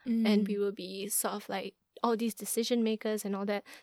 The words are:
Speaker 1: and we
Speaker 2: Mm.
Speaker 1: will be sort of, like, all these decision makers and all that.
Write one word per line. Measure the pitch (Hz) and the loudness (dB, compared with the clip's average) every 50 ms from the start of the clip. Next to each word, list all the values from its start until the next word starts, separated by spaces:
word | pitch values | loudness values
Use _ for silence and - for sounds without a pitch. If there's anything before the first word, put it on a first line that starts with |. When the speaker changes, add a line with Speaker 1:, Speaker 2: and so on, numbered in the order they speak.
| - | -2
Speaker 1:
and | 254 226 226 220 208 208 208 208 | 0 2 4 4 6 6 6 4
we | 196 208 | 2 0
Speaker 2:
Mm. | 202 | 0
Speaker 1:
will | 202 202 | 0 -2
be | 196 - 180 185 190 196 196 202 | -2 -4 -8 -8 -8 -6 -6 -4
sort | - - - 196 196 | -2 -2 0 -2 -2
of, | 208 - - | -4 -6 -6
like, | 196 190 190 196 - _ _ _ - - | -6 -6 -6 -8 -12 _ _ _ -8 0
all | - 240 233 | 2 2 2
these | 208 233 226 - | 2 2 0 -2
decision | - 202 - - 233 233 - 247 240 | -4 -6 -4 -2 0 0 2 2 2
makers | 220 220 220 214 - 220 214 208 - | 2 2 0 0 -2 -2 -2 -2 -2
and | 196 202 | -4 -4
all | 190 202 | -2 -2
that. | 208 208 202 - - - - | -2 -2 -2 -4 -8 -20 -18